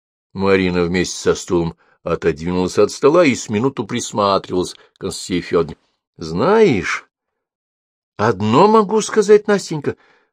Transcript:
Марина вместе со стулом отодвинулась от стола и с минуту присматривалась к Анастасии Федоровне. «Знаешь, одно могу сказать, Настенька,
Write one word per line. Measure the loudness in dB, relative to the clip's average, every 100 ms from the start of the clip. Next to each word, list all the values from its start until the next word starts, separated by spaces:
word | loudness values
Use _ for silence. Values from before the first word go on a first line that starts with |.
| _ _ _
Марина | -4 2 2 2 0
вместе | 0 0 -2 -2
со | -2 -2
стулом | 0 -2 -2 -8 _ _
отодвинулась | -6 -2 -2 -2 -4 -2 -2 0
от | 0
стола | 2 2 4 2
и |
с | 0 -4
минуту | -2 -2 -4 -8
присматривалась | -8 -6 -2 0 0 0 -4 -4 -8 _ -14
к |
Анастасии | -12 -10 -6 -6
Федоровне. | -2 -2 -2 -8 _ _ _ -14
«Знаешь, | -8 -2 0 4 4 2 -2 -8 _ _ _ _ _ _ _ _ _ _ _ -2
одно | 0 0 2 4 6
могу | 4 2 -2
сказать, | 0 0 4 4 4
Настенька, | -2 -2 -6 -6 -8 _ _ _